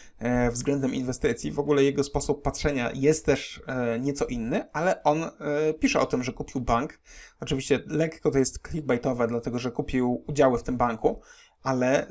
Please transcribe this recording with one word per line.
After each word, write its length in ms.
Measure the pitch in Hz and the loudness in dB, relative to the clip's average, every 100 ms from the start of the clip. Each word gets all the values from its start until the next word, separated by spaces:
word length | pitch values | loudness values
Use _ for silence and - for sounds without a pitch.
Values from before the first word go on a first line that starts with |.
| - - | -20 -6
e, 320 | 117 123 120 | 0 2 2
względem 440 | 117 147 143 135 - | 0 0 0 0 -2
inwestycji, 560 | 127 127 139 117 151 | -4 -2 -2 -2 -4
w 80 | 151 | -2
ogóle 240 | 143 143 | 2 4
jego 200 | 139 143 | 4 2
sposób 400 | 139 147 - 135 | 0 -2 -2 -2
patrzenia 480 | 143 - 151 139 143 | -2 -2 -2 0 -2
jest 320 | 139 139 156 - | 2 2 4 2
też, 360 | 139 - - - | 0 0 -12 -8
e, 320 | 131 120 117 | -2 -2 0
nieco 260 | 139 139 - | -2 -2 -2
inny, 460 | 120 113 185 - | -2 -2 -4 -4
ale 300 | 151 175 - | -2 0 2
on, 200 | 147 151 | 2 2
e, 60 | 160 - 151 147 156 156 | -2 -6 -4 0 0 2
pisze 200 | 262 135 | 2 2
o 60 | 123 | 2
tym, 180 | 127 | 0
że 100 | 123 | -2
kupił 280 | - - 135 | -6 -6 -4
bank. 380 | 120 117 139 - _ - - - | 0 0 0 -10 _ -20 -20 -12
Oczywiście 400 | 117 135 - 131 - | -6 -4 0 0 0
lekko 440 | 156 160 - - | -2 -2 0 0
to 80 | 135 | 2
jest 200 | 127 - - | 2 -2 -8
clickbaitowe, 600 | 160 135 120 131 123 113 | -6 -2 0 0 0 0
dlatego 320 | 117 120 120 | 0 -4 -4
że 120 | 123 | -4
kupił 520 | - - 131 123 123 - | -4 -2 0 0 0 -2
udziały 300 | 143 135 120 | 4 4 4
w 60 | |
tym 140 | - 123 | -2 0
banku, 440 | 120 113 160 220 - - - _ 135 | 0 2 0 0 -12 -20 -20 _ -2
ale 400 | 131 127 147 - | 0 2 2 0